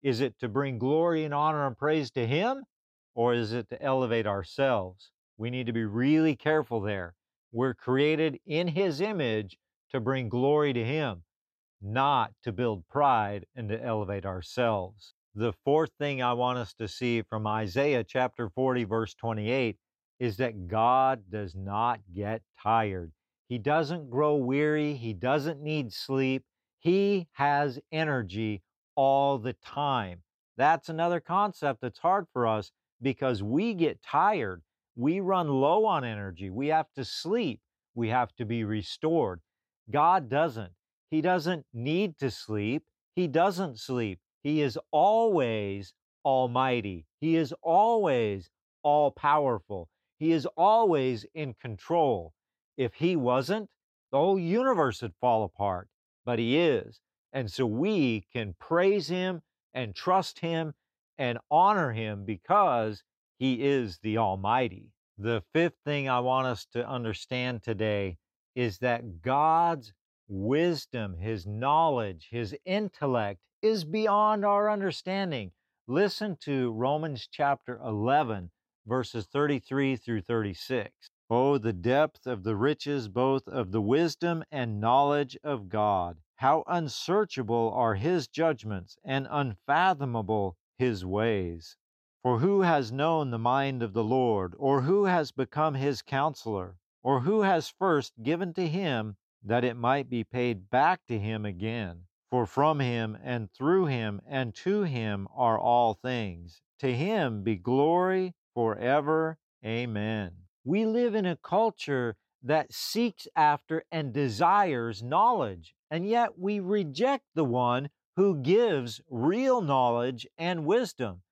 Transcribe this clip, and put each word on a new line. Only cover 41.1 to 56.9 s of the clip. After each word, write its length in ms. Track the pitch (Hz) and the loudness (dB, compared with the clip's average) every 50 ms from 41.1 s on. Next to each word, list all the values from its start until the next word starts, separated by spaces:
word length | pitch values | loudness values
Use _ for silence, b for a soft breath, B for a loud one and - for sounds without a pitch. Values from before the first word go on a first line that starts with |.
He 100 | - 156 | -4 0
doesn't 440 | 151 175 180 180 147 170 185 160 - _ - | 2 2 2 2 0 -2 -4 -4 -6 _ -10
need 460 | 117 117 135 156 175 208 196 156 _ | -6 -4 -2 0 0 0 -2 -4 _
to 120 | 139 131 | -4 -4
sleep. 520 | 107 - - - 107 104 104 107 127 156 _ _ _ _ _ _ _ | -4 -6 -8 -6 -4 -2 -2 -2 -2 -4 _ _ _ _ _ _ _
He 140 | - 180 160 | -2 -2 0
doesn't 500 | 131 160 170 196 190 170 196 160 123 110 | 2 2 2 2 2 -2 -6 -6 -6 -12
sleep. 400 | - - 131 123 117 104 92 - _ _ _ _ _ | -8 -4 -2 -2 -2 -2 -4 -8 _ _ _ _ _
He 180 | 143 151 156 | -2 0 2
is 160 | 147 135 110 160 - _ | 0 0 -2 -4 -10 _
always 1040 | - 151 160 196 214 226 226 226 202 165 135 120 113 107 104 101 98 101 98 - _ _ _ _ _ _ _ | 2 4 4 4 4 4 2 2 2 2 2 2 0 -2 -2 -4 -6 -6 -8 -14 _ _ _ _ _ _ _
almighty. 840 | 147 131 131 127 123 120 127 131 131 127 120 104 101 92 85 78 _ _ _ | 0 2 2 2 2 2 0 2 2 0 0 -2 -4 -8 -8 -12 _ _ _
He 160 | 147 160 165 | -2 0 2
is 180 | 165 160 123 156 - - | 2 0 -2 -6 -8 -2
always 880 | 165 165 185 208 226 233 226 208 170 139 123 117 107 101 98 90 _ _ _ _ _ _ _ _ | 2 4 4 4 4 2 2 2 2 2 2 0 0 -2 -4 -8 _ _ _ _ _ _ _ _
all-powerful. 1080 | 147 147 151 147 139 - - - 147 143 156 147 135 120 101 - _ 104 92 85 - _ _ _ _ _ _ | 2 4 4 4 2 0 0 2 2 4 4 4 2 0 -2 -6 _ -10 -10 -10 -12 _ _ _ _ _ _
He 140 | 156 160 165 | 0 2 2
is 140 | 160 127 - - | 2 0 -4 -2
always 680 | - 170 202 214 226 233 202 170 143 131 131 127 110 104 - _ | 2 4 6 6 6 6 4 4 4 2 0 -2 -2 -6 -12 _
in 200 | 160 151 135 110 | -10 -8 -8 -10
control. 800 | _ - 127 110 95 - - 165 175 160 139 120 95 82 80 _ _ _ _ _ _ _ _ _ | _ -12 -12 -12 -12 -6 -2 2 2 4 4 2 0 -4 -10 _ _ _ _ _ _ _ _ _
If 180 | - 131 113 - | -2 -2 -2 -2
He 200 | - 151 175 185 | 0 0 0 2
wasn't, 560 | 160 127 120 123 131 131 135 196 220 208 - _ _ _ _ _ _ _ _ | 2 2 2 2 2 0 0 -4 -4 -4 -10 _ _ _ _ _ _ _ _
the 80 | - 139 | 0 2
whole 200 | 156 185 196 190 | 4 4 2 2
universe 600 | 175 165 185 226 254 269 247 180 151 131 110 - - | 2 0 0 2 2 2 4 4 2 2 0 -2 -8
would 120 | 110 - _ | -10 -8 _
fall 240 | - 127 117 110 107 | 2 2 4 4 2
apart, 440 | 95 _ - 101 101 92 87 98 _ _ _ _ _ _ _ _ | -2 _ -2 -2 -2 -2 -4 -8 _ _ _ _ _ _ _ _
but 140 | 123 123 117 | -4 -2 0
He 180 | 120 113 127 156 | 0 2 2 4
is. 420 | 175 160 135 104 - - | 4 4 2 2 -2 -6